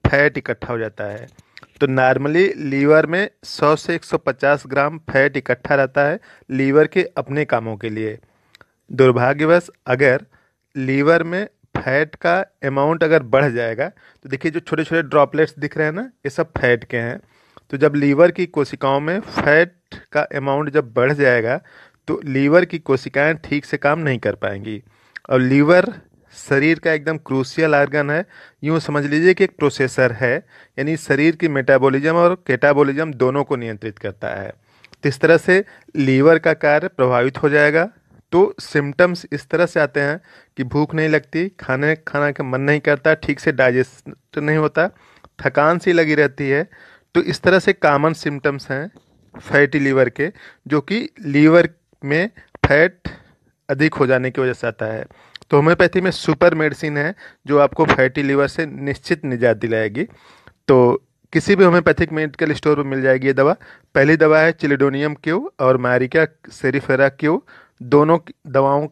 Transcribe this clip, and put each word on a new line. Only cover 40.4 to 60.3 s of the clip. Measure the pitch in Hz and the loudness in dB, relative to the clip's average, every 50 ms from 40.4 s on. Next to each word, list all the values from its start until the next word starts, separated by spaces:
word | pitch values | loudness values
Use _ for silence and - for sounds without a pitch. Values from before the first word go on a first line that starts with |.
| _ _ _ | _ _ _
कि | - 135 | -10 -8
भूख | 123 113 147 151 147 - | -4 -2 -2 -2 -2 -2
नहीं | 160 156 156 | -4 0 0
लगती, | 156 151 143 _ - 160 175 196 _ - | 0 0 -2 _ -6 -4 -4 -4 _ -12
खाने, | - - 131 131 143 151 160 | -6 -4 -2 0 0 -2 -2
खाना | 156 _ - - 143 147 143 | -2 _ -6 -4 -2 -2 -2
का | 135 - 147 | -4 -6 -6
मन | 131 127 131 | -6 -4 -2
नहीं | 139 143 147 147 | 0 0 0 0
करता, | - 151 147 135 - 160 156 | 0 0 -2 2 2 0 0
ठीक | 156 - - 143 - | 0 -2 -6 -6 -2
से | - 165 | -2 -4
डाइजेस्ट | 143 127 131 127 120 127 127 - - - _ 139 - _ _ _ - 151 | 0 2 0 2 2 0 -2 -2 -6 -20 _ -20 -20 _ _ _ -8 -6
नहीं | 147 151 156 156 | -2 -2 0 0
होता, | 156 147 _ 156 165 202 _ _ _ _ _ _ - - _ - - | 0 0 _ -2 -2 -2 _ _ _ _ _ _ -20 -20 _ -4 -4
थकान | 139 - 143 147 156 170 175 | -2 0 2 2 2 2 2
सी | - 190 | 0 0
लगी | 170 170 165 151 151 | 2 2 2 2 2
रहती | 143 151 139 135 - 143 135 | 0 0 0 -2 -6 -4 -2
है। | 139 143 175 _ _ - - - _ _ _ _ _ | -2 -2 -4 _ _ -20 -20 -20 _ _ _ _ _
तो | 170 | -2
इस | - - 156 - | -2 -2 -6 -2
तरह | - 185 185 185 | 0 2 2 4
से | - 208 | 2 0
कॉमन | 190 _ - 151 143 139 147 160 | -2 _ 2 2 2 2 0 -2
सिम्टम्स | 160 - - 156 143 139 - 151 139 139 - - | -2 -4 -6 -8 -8 -4 -4 -4 -4 -4 -10 -10
हैं | 135 135 151 202 _ - _ _ _ _ _ _ _ - | -8 -8 -8 -12 _ -20 _ _ _ _ _ _ _ -20
फैटी | - - - 143 143 135 135 151 | -10 -2 2 2 2 2 2 -2
लिवर | 139 139 135 131 127 120 | 0 0 2 2 0 0
के, | _ - 139 175 - - - - _ _ _ 131 | _ -6 -8 -8 -8 -14 -20 -20 _ _ _ -4
जो | 151 147 | -4 -4
कि | 139 - 196 233 - - _ - | -2 -2 -6 -6 -6 -8 _ -12
लीवर | 214 143 139 143 151 156 165 175 170 165 - _ _ _ _ _ - | -10 -2 2 6 6 8 8 6 4 4 -4 _ _ _ _ _ -6
में | 139 147 160 185 226 _ - - _ _ - - | -4 -2 -2 -2 -4 _ -16 -20 _ _ -4 0
फैट | - 143 147 160 185 - _ _ - - - _ _ _ _ _ _ _ _ _ - | 2 4 4 4 2 0 _ _ -18 -18 -18 _ _ _ _ _ _ _ _ _ -8
अधिक | 139 131 151 156 - | -4 -2 -2 -2 2
हो | - 143 | 0 2
जाने | 123 131 127 127 131 | 2 2 0 0 -4
की | 117 139 | -4 -2
वजह | 131 127 | -2 -2
से | 120 - - | -4 -4 -6
आता | 117 110 - 110 | -8 -6 -6 -8
है। | 110 110 110 - - - _ _ _ _ - - _ | -8 -8 -10 -12 -14 -20 _ _ _ _ -20 -6 _
तो | - | 2
होम्योपैथी | 143 147 160 175 - 185 170 - 190 | 4 4 4 4 4 2 2 2 -2
में | 175 190 | -2 -2
सुपर | - - - - 156 - 180 175 170 | -4 -4 -4 -4 0 4 4 2 4
मेडिसिन | 160 156 151 143 - - 151 147 143 | 2 -2 -4 -4 -6 -8 -6 -4 -4
है | 143 160 208 _ - - _ _ _ | -4 -6 -8 _ -20 -20 _ _ _
जो | 143 143 143 | 0 4 4
आपको | 143 139 - - 160 | 4 2 2 0 0
फैटी | 151 - - 131 131 131 151 | 2 2 2 0 0 0 -2
लिवर | 143 139 139 139 139 | -2 0 0 0 0
से | 135 - - 165 | -2 -2 -6 -8
निश्चित | 147 139 135 139 139 131 - _ - 175 156 - | -8 -8 -8 -8 -8 -8 -8 _ -4 -4 -4 -2
निजात | 139 127 117 123 120 113 | -6 -4 0 2 0 0
दिलाएगी। | 104 123 113 113 110 110 104 101 131 196 - - _ _ - | 0 -2 -4 -2 -2 -2 -4 -4 -6 -8 -8 -10 _ _ -20